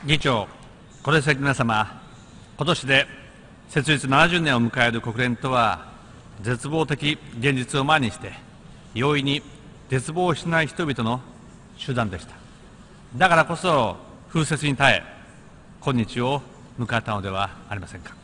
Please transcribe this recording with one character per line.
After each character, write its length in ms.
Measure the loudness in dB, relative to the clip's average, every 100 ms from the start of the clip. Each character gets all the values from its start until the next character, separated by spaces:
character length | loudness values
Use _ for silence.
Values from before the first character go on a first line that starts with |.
議 140 | 2 2
長、 300 | 4 0 -2 -12 -20 -20 -20 -10
ご 100 | 0
列 120 | 2 2
席 100 | 0
の 60 |
皆 120 | 0
様、 480 | 0 2 0 0 -6 -20 -20 -20 -20 -20 -6
今 100 | -2
年 200 | -2 4
で 200 | 2 2 -6 -20 -20 -20 -20 -4
設 220 | -2 2
立 180 | 0 4
七 200 | 4 6
十 120 | 4
年 160 | 2 2
を 40 |
迎 280 | 2 2 2
え 20 |
る 100 | 2
国 180 | -4 -2
連 180 | -2 -2
と 140 | 0
は、 360 | 2 2 0 -8 -20 -20 -20 -20 -10
絶 260 | -6 -4 -4
望 180 | -2 -2
的 320 | 0 -2 -4 -8 -2
現 160 | 0
実 260 | 0 -2 -2
を 40 |
前 160 | 2 2
に 100 | 2
し 80 | -4
て、 140 | -14 -14 -20 -20 -20 -20 -12
容 220 | -2 0 0
易 80 |
に 180 | 0 -4 -6 -20 -20 -20 -4
絶 240 | -4 -4
望 220 | -2 0
し 140 | 0 0
な 140 | 0
い 40 | 0
人 200 | -2 -4
々 180 | -2
の 160 | -2 -4 -8 -20 -20 -20 -20 -14
集 180 | -6
団 160 | -2 -2
で 80 | -4
し 60 |
た。 100 | -12 -20 -20 -20 -20 -20 -20 -20 -14 0
だ 120 | 4
か 80 | 4
ら 80 |
こ 120 | 4 0
そ、 400 | 2 2 2 -2 -14 -20 -4
風 80 | -2 0
雪 120 | 0 0
に 100 | 4
耐 180 | 4
え、 80 | 4 0 -20 -20 -20 -20 -20 -20 -8
今 140 | -2
日 260 | 0 0 -2
を 220 | 0 -2 -4 -20 -18 -8
迎 200 | -2 -2
え 40 |
た 100 | -2
の 100 | -4
で 80 | -4
は 200 | -4 -4 -6 -12
あ 60 |
り 60 | -10
ま 80 | -10
せ 100 | -14
ん 20 |
か。 140 | -18 -20